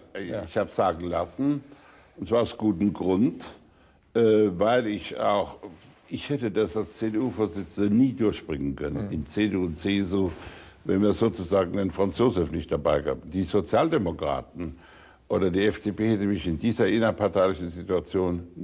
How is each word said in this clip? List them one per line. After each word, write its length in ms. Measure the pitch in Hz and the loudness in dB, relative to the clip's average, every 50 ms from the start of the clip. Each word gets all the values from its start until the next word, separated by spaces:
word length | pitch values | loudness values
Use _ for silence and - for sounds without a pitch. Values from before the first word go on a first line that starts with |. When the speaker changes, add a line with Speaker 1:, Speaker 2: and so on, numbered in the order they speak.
| - - - | -14 -14 -12
Speaker 1:
ich 160 | 95 101 87 | -10 -8 -6
Speaker 2:
Ja. 320 | 110 104 87 82 - 107 | -6 -6 -8 -4 -2 -2
Speaker 1:
habe 80 | 98 - | -2 0
sagen 380 | - - 101 92 82 80 87 | 0 2 2 2 2 0 -2
lassen, 560 | 87 85 85 85 82 - - 135 143 147 139 - - - - - - - - - _ _ | -2 -2 -2 -2 -4 -4 -2 0 0 0 -2 -6 -12 -20 -20 -20 -20 -20 -20 -20 _ _
und 140 | - - - | -12 -2 0
zwar 120 | 113 120 | 2 2
aus 140 | 113 110 - | 2 0 -2
gutem 380 | - 110 107 95 82 101 101 - | 0 0 0 2 2 2 0 0
Grund, 500 | - 87 92 92 95 120 - - - - - - - - - _ _ _ _ _ _ _ _ - | 0 0 2 4 4 2 2 0 -4 -10 -16 -18 -20 -20 -20 _ _ _ _ _ _ _ _ 2
äh, 60 | 117 117 110 107 107 107 101 90 | 4 6 6 6 6 6 4 2
weil 300 | 87 101 110 123 123 113 | 2 2 4 4 2 2
ich 340 | 107 104 95 - - - 117 | 0 -4 -6 -6 -8 -6 -2
auch, 380 | 113 107 104 101 85 76 - - - 98 80 - - - - _ _ | 0 2 2 2 0 -2 -8 -14 -16 -18 -18 -20 -20 -20 -20 _ _
ich 220 | - - 95 - - | -10 -10 -8 -4 -4
hätte 220 | 147 120 120 107 | -4 -2 -2 -2
das 260 | 90 110 107 90 - | 0 0 0 0 -2
als 200 | 110 95 - - | -4 -6 -6 -6
C-D-U-Vorsitzender 920 | - 113 110 104 110 131 123 90 104 107 92 - 98 90 - - 98 104 104 | -6 -4 -2 0 -2 -2 -2 0 -2 -2 -2 -2 -6 -10 -6 -2 0 2 4
nie 240 | 104 120 135 131 107 | 4 4 4 4 2
durchbringen 640 | 110 110 101 90 - - - 76 69 69 71 69 | 2 0 0 0 -2 -4 -6 -6 -4 -4 -4 -4
können, 300 | - 73 73 73 - 104 | -4 -6 -6 -4 -6 -6
Speaker 2:
Mhm. 40 | 98 | -4
Speaker 1:
in 140 | - 76 71 | -6 -6 -6
C 220 | - - 104 107 104 | -4 -2 0 0 0
D 60 | 98 | 0
U 100 | 92 90 | 0 -2
und 100 | 85 78 | -2 -4
C 220 | 80 - 101 101 | -4 -2 0 0
S 160 | 101 98 87 95 | 0 0 0 0
U, 180 | 98 95 87 80 - - - - - - - - - - | 0 0 0 -4 -8 -14 -16 -16 -18 -20 -20 -20 -8 -2
wenn 180 | - 95 98 | 0 2 4
wir 120 | 104 104 90 | 4 4 4
sozusagen 640 | - 113 110 - - 90 80 101 95 92 85 - | 2 0 0 0 -2 -2 0 2 2 2 2 0
den 140 | 101 98 92 | -2 -2 -2
Franz 300 | - 95 98 95 - - | 0 0 0 0 2 2
Josef 320 | 120 127 90 92 82 73 | 2 2 2 2 0 -2
nicht 200 | 82 80 71 - | -2 -6 -4 -4
dabei 280 | 80 73 71 73 76 71 | -4 -2 2 2 2 2
gehabt. 240 | 73 71 67 - - 76 82 | 0 -2 -4 -4 -6 -6 -4
Die 80 | 95 | -2
Sozialdemokraten 1400 | 92 - - 101 - - - 113 165 165 160 127 95 85 76 - 82 73 69 65 - - - 85 87 78 - - - - - - - - - _ _ - | -2 0 0 0 2 2 2 2 2 2 0 0 0 -2 -4 -4 -4 -2 -2 -4 -6 -10 -10 -10 -10 -10 -10 -14 -18 -20 -20 -20 -20 -20 -20 _ _ -2
oder 200 | 98 92 95 92 | 0 2 2 2
die 160 | 87 98 101 | 2 2 2
F 140 | 107 - - | 2 0 0
D 120 | - 107 | -4 -4
P 200 | 90 - 110 113 | -2 0 2 2
hätte 160 | 113 95 101 | 2 2 2
mich 180 | 101 104 87 92 | 0 0 0 -2
in 140 | 90 80 73 | -2 -2 0
dieser 280 | 110 117 110 - 101 | 0 0 2 2 2
innerparteilichen 840 | 95 107 113 113 110 - - 104 92 87 98 92 95 92 82 87 87 | 2 4 4 2 2 2 2 0 2 4 4 4 4 2 -2 -6 -8
Situation 720 | 82 87 80 95 92 85 - - - 95 92 87 87 87 87 - - - | -10 -10 -4 -2 -2 -2 -2 -2 -2 0 0 0 0 -4 -6 -10 -12 -12